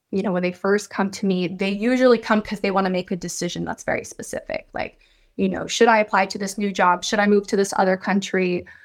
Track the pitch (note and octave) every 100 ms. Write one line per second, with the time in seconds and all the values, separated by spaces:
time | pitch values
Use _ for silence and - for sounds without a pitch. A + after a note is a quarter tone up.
0 | _ G3 G#3 F3+ F3+ F3+ G3 G3+ - -
1 | G3 F#3+ G3 F#3 F3+ F#3 G3 G3+ A3+ B3+
2 | B3+ A#3 - G#3+ - G3+ G3+ F#3+ F#3+ F3+
3 | F#3 F3+ F3 - F3 E3+ E3 E3+ - -
4 | - - - - - - - - - -
5 | _ _ _ - F#3+ F3 - - A#3 A3
6 | G#3+ G3 G3 G#3 F#3+ - G3+ F#3+ F3+ F3
7 | - G#3 G3+ G#3 G3+ G3 G3 - F#3+ F#3
8 | - G3 F#3+ F#3+ F#3 F3+ F3+ -